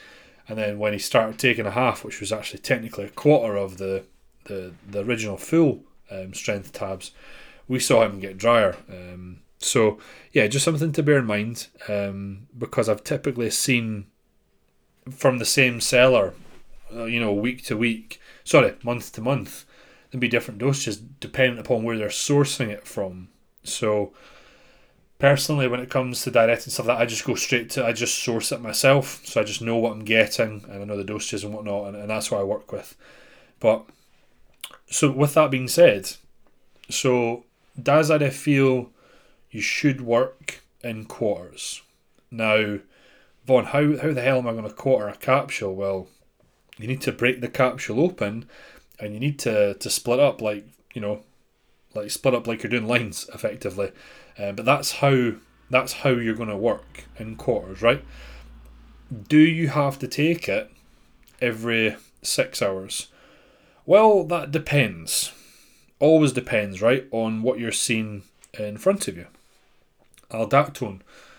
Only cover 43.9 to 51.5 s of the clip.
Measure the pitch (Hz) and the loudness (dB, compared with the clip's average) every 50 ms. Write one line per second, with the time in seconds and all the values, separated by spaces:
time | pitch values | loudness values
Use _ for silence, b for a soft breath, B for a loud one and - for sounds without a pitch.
43.9 | 151 131 131 156 151 127 120 131 135 127 123 117 113 113 107 104 - - - 135 | 2 2 0 -2 -2 0 2 2 2 2 0 -2 -4 -6 -6 -10 -12 -6 0 2
44.9 | 131 117 107 104 98 - - - 127 139 139 - - - 113 98 95 95 98 98 | 2 2 2 -2 -8 -6 0 2 2 2 2 -2 -6 -6 -4 -4 -4 -2 -2 -2
45.9 | 98 95 92 - _ _ _ _ _ _ _ _ _ _ _ _ - _ 107 113 | -2 -4 -6 -10 _ _ _ _ _ _ _ _ _ _ _ _ -20 _ -6 -6
46.9 | 131 135 - - - - 120 123 127 127 123 123 - - 131 131 - 135 - - | -6 -4 -4 -6 -4 0 0 0 0 0 -6 -10 0 2 2 2 2 -4 -8 -4
47.9 | 104 117 151 185 180 - 107 104 104 113 117 B B B B B B B B B | 0 0 0 0 0 -2 -6 -6 -6 -8 -12 B B B B B B B B B
48.9 | B _ - 107 104 107 127 143 147 139 - 123 110 104 104 101 101 - - - | B _ -12 -10 -8 -4 -4 -4 -4 -2 -2 0 2 4 4 2 2 -4 -6 -4
49.9 | - - - - 101 107 - - 117 - 113 107 107 104 101 - _ _ _ _ | -4 -4 0 0 2 4 4 4 2 0 -4 -4 -4 -4 -8 -16 _ _ _ _
50.9 | - 123 107 104 107 107 - _ _ _ _ _ | -12 -8 -6 -6 -6 -8 -10 _ _ _ _ _